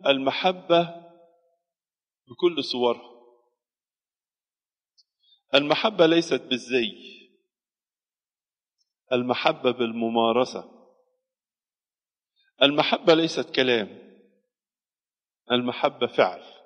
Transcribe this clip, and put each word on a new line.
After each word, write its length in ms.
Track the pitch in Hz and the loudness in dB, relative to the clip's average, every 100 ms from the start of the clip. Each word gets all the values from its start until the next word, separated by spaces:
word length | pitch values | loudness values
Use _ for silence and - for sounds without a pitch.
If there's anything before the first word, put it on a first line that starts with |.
| 139 | 0
المحبة 720 | 135 135 - 185 185 - 170 170 - - - _ _ _ _ _ _ _ _ _ _ _ | 0 -2 0 -2 -2 0 0 0 -10 -20 -20 _ _ _ _ _ _ _ _ _ _ _
بكل 360 | 120 175 156 | 0 0 0
صورها. 500 | 131 123 120 117 - - _ _ _ _ _ _ _ _ _ _ _ _ _ _ _ _ _ _ _ _ _ _ _ | -6 0 0 0 -10 -20 _ _ _ _ _ _ _ _ _ _ _ _ _ _ _ _ _ _ _ _ _ _ _
المحبة 500 | 135 147 151 220 196 | 0 2 0 0 4
ليست 360 | 160 165 165 131 | 4 4 2 -4
بالزي، 520 | - 127 120 123 110 - - - - _ _ _ _ _ _ _ _ _ _ _ _ _ _ _ _ _ _ | -2 -6 -2 -2 -2 -8 -20 -20 -20 _ _ _ _ _ _ _ _ _ _ _ _ _ _ _ _ _ _
المحبة 600 | 127 123 120 156 156 127 | -4 -2 0 0 0 -4
بالممارسة. 1160 | 120 117 113 113 117 113 117 127 95 - - _ _ _ _ _ _ _ _ _ _ _ _ _ _ _ _ _ _ | -2 -4 -4 -2 0 2 2 -2 -6 -16 -20 _ _ _ _ _ _ _ _ _ _ _ _ _ _ _ _ _ _
المحبة 520 | 139 147 151 - 185 | 2 2 0 0 4
ليست 420 | 160 160 147 123 | 4 2 -4 -4
كلام، 600 | - 127 117 98 - - - _ _ _ _ _ _ _ _ _ _ _ _ _ | -2 2 0 -2 -12 -20 -20 _ _ _ _ _ _ _ _ _ _ _ _ _
المحبة 560 | 123 123 - 143 139 120 | -4 -4 -4 -4 -2 -4
فعل. 360 | - 101 87 - - | 0 0 -2 -20 -20